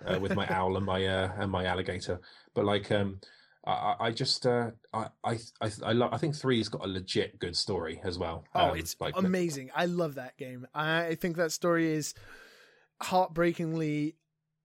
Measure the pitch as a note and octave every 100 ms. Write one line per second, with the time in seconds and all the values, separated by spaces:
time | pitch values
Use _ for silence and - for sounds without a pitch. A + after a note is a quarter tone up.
0 | F#2 F#2 G2 F#2+ F#2+ F#2 F#2 F#2+ F#2+ F#2
1 | F#2+ F#2+ F#2+ G2 G2 F#2 F#2 F2+ F#2 F2+
2 | - F2 - - _ - G2+ G2+ - G#2
3 | G2 F#2+ - - _ _ - - G#2 G#2
4 | A#2 A2+ B2 - B2+ A#2+ A#2 - - A2
5 | - _ A#2 A#2 - - A2 - G#2 A#2+
6 | A#2+ A#2 D#3+ D3+ C3 A#2 G#2+ - F#2+ F#2+
7 | F#2 G#2+ - - F2+ D#2+ - F2+ D#2+ E2
8 | F#2+ F2 E2+ E2+ - F3+ G#2+ D#3+ - -
9 | - F#3 F#3+ F#3 F3 C#3 B2+ D3 F3 F3
10 | D#3+ C3 B2+ - B2+ B2 B2+ D3 D#3 E3
11 | E3 E3 F3+ E3 E3 - F3 E3 D#3+ D#3
12 | C#3+ - - - - - - _ _ -
13 | - F#3 F3+ D#3+ E3+ E3+ E3 D#3+ D#3 D3
14 | D3+ - _ _ _ _